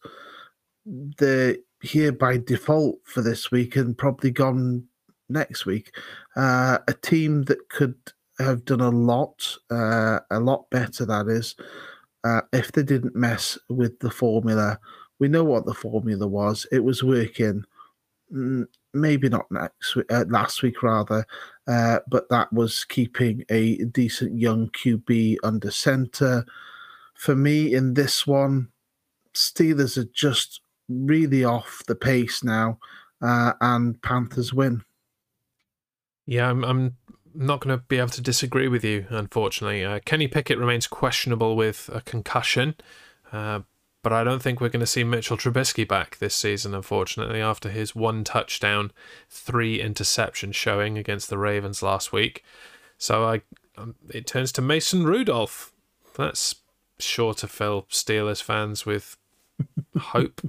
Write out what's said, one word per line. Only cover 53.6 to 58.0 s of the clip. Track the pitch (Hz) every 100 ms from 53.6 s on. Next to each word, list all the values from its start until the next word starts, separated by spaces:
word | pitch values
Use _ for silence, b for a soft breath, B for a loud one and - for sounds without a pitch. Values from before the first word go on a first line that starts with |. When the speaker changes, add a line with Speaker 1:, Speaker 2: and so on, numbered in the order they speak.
| _ -
Speaker 2:
um, | 113 - -
it | 117 120
turns | 131 131
to | -
Mason | 131 156 - 185 160
Rudolph. | 220 233 120 104 - - _ _ _ _ -
That's | 147 - - - _ _ _ -
sure | - - 113 110
to | -
fill | - 104 101 -
Steelers | -